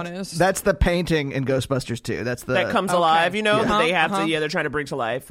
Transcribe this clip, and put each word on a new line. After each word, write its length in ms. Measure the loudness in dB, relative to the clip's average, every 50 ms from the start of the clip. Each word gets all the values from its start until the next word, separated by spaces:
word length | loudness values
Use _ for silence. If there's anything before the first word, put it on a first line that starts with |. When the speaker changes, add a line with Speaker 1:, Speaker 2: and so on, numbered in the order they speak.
| 0 -2
Speaker 1:
honest. 300 | -6 -10 -10 -6 -2 2
Speaker 2:
that's 220 | 2 2 2 2
the 120 | 0 0 2
painting 600 | 2 2 2 2 2 2 2 0 0 0 0 -2
in 100 | -2 0
Ghostbusters 580 | 0 0 0 0 0 -2 -2 -2 -4 -6 -6
two. 220 | -6 -6 -6 -4 -4
That's 200 | -4 -6 -6 -4
the 100 | -2 0
Speaker 3:
That 160 | 0 0 2
comes 200 | 0 0 0 2
Speaker 1:
Okay. 60 | 2 2
Speaker 3:
alive, 380 | 4 4 4 4 4 2 0
you 60 | 0 0
know, 140 | 2 2 2
Speaker 2:
Yeah. 60 | 2 2
Speaker 3:
that 100 | 2 2
they 120 | 2 2
have 200 | 2 2 0 2 0
Speaker 1:
Uh-huh. 100 | 0 0
Speaker 3:
to, 60 | 0
yeah, 100 | 0 0
they're 80 | -2 -2
trying 160 | -2 -2 -2
to 60 | -2
bring 160 | -2 -4 -4 -4
to 80 | -4
life. 340 | -4 -2 -2 -2 -4 -6 -6